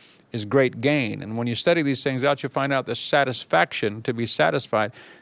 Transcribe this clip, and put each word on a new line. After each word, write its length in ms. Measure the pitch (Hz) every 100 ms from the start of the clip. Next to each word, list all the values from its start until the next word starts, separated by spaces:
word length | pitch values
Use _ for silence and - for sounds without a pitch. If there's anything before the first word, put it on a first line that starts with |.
| - - _ 117
is 100 | 104
great 360 | 135 127 -
gain. 420 | 131 147 113 104
And 160 | 101 110
when 80 | 120
you 80 | 117
study 260 | - 170
these 220 | 143 131
things 220 | - 131 139
out, 180 | 143
you 60 | 135
find 240 | 143 135
out 140 | 135 -
the 100 | 120
satisfaction, 1080 | - 147 135 123 - 165 170 - 110 107
to 100 | 117
be 140 | 117 113
satisfied. 640 | - 156 147 - 110 107 - - -